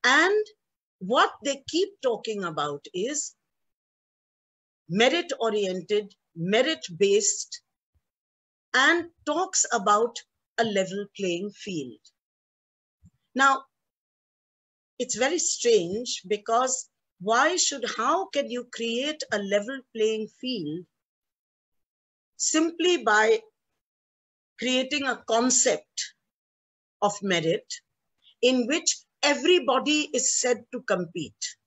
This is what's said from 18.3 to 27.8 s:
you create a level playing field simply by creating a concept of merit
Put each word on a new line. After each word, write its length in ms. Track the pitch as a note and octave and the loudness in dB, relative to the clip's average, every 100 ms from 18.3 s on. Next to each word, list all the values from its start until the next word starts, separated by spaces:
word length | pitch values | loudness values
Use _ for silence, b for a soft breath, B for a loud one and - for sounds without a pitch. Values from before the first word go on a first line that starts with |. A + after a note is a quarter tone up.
| C#4+ A3+ | -4 -4
you 180 | B3 A#3+ | -6 -10
create 480 | - A#3 A#3 C#4+ D4+ - | -8 -4 -2 -4 -6 -6
a 60 | G#3+ | -4
level 400 | G3+ G3+ G#3 C4+ - | 0 -2 -2 -10 -12
playing 340 | A3+ A3 A3 G#3+ _ | -2 0 0 -6 _
field 460 | B3+ A#3+ D3 E3 F3 _ _ _ _ _ _ _ _ _ _ _ _ _ _ _ | -8 -6 -6 -8 -12 _ _ _ _ _ _ _ _ _ _ _ _ _ _ _
simply 640 | - D#4 E4 E4+ F4 F4 | 0 0 0 0 0 2
by 420 | A3 G#3 A3 A3 - _ _ _ _ _ _ _ _ _ _ - | 2 4 4 2 -2 _ _ _ _ _ _ _ _ _ _ -8
creating 460 | A#3 B3+ C4 D4 C4+ | -2 -2 -2 -4 -4
a 160 | A#3+ - | -6 0
concept 880 | A3 B3+ A#3+ B3+ F3 _ - - _ _ _ _ _ _ _ _ _ | 2 4 2 2 0 _ -10 -10 _ _ _ _ _ _ _ _ _
of 140 | G3+ G3+ | -2 -2
merit 420 | G3 F3 D#3+ G3+ _ - | -2 0 0 -2 _ -16